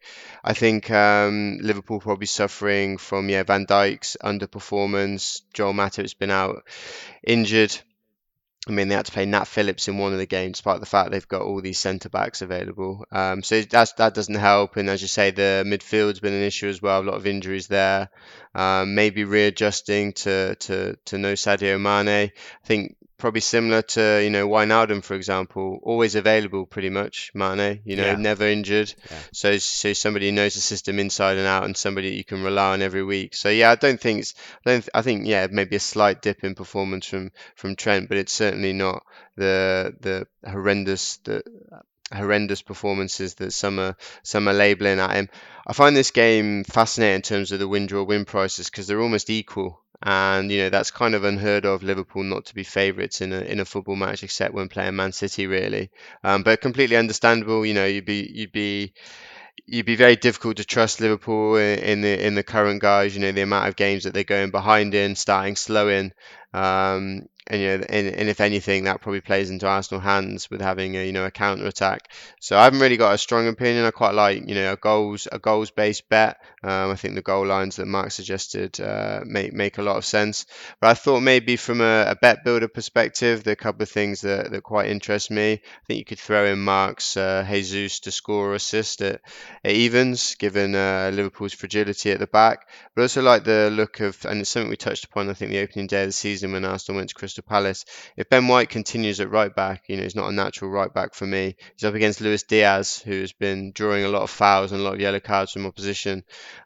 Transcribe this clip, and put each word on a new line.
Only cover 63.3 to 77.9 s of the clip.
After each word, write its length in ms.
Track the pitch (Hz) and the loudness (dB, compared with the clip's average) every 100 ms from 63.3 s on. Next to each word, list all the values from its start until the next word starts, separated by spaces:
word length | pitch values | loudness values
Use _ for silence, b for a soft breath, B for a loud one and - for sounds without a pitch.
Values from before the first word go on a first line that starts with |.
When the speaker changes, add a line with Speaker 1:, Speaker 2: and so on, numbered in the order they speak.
Speaker 1:
the 100 | 98 | 0
amount 280 | 98 101 101 | 0 2 0
of 60 | 95 | 0
games 280 | 101 98 | 0 0
that 100 | 95 | -2
they're 100 | 98 | -4
going 280 | 95 101 98 | -2 0 0
behind 420 | 98 101 107 104 | 0 4 4 4
in, 220 | 101 101 101 | 0 0 -2
starting 400 | - 98 98 101 | 0 0 0 -4
slow 320 | - 107 104 | -2 2 2
in. 260 | 98 98 - B B B | 2 -2 -10 B B B
Um, 680 | 95 95 95 95 95 98 95 - _ - | -2 0 2 0 0 -4 -8 -12 _ -6
and, 120 | 104 | -2
you 60 | 98 | 0
know, 160 | 95 - | -2 -2
and, 200 | 104 98 | -2 -2
and 200 | - 107 | -2 -2
if 120 | 104 | 0
anything, 420 | 104 101 101 98 95 | 0 0 0 -2 0
that 140 | 92 | -4
probably 220 | 107 98 | -6 -8
plays 280 | - 98 95 | -2 -2 -2
into 180 | 92 98 | -4 -2
Arsenal 340 | 98 98 98 | -2 -2 -4
hands 480 | 98 98 95 98 - | 0 0 0 -8 -10
with 100 | 101 | -6
having 380 | 95 95 95 95 | -4 -2 -4 -4
a, 80 | 95 | -4
you 80 | |
know, 120 | 95 95 | -4 -4
a 60 | |
counter 340 | - 101 98 98 | -2 -2 -2 -4
attack. 460 | - 98 - - B B B | -2 -2 -2 -8 B B B
So 160 | - 101 | 2 8
I 80 | 123 | 8
haven't 160 | 135 | 8
really 160 | 135 117 | 4 6
got 160 | 110 | 4
a 40 | 101 | 4
strong 300 | - 117 113 | 2 0 0
opinion. 380 | 113 123 120 117 | 0 0 2 0
I 60 | |
quite 240 | - 107 104 | 2 2 4
like, 340 | 101 95 - | 4 2 -4
you 40 | |
know, 200 | 101 95 | -2 -2
a 20 | 101 | 0
goals, 540 | 107 107 104 101 - | 2 2 2 -4 -10
a 80 | - | -6
goals 320 | 110 107 107 | 0 0 0
based 380 | - 104 107 - | 0 0 -2 2
bet. 320 | 110 110 - b b | 4 4 0 b b
Um, 300 | - 95 95 | -4 -2 -2
I 40 | 98 | -4
think 200 | 98 101 | -6 -6
the 60 | |
goal 240 | 95 98 98 | -2 0 0
lines 320 | 98 95 98 | 0 -2 -6
that 80 | |
Mark 260 | 98 | -4